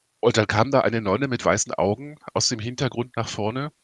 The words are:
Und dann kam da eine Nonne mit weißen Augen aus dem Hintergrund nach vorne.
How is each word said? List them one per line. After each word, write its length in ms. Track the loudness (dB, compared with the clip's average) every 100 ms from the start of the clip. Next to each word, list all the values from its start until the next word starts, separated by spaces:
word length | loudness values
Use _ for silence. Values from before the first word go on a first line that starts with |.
| _ 0
Und 180 | 2 4
dann 80 | 4
kam 240 | 4 4
da 100 | 4
eine 220 | 2 0
Nonne 260 | -2 -2 -2
mit 160 | 0
weißen 300 | 2 2 0
Augen 420 | 0 0 0 -6 -16 -6
aus 160 | -2 -2
dem 100 | -2
Hintergrund 540 | -6 -4 -4 -2 -6 -6
nach 120 | -6
vorne. 440 | -4 -4 -4 -8 _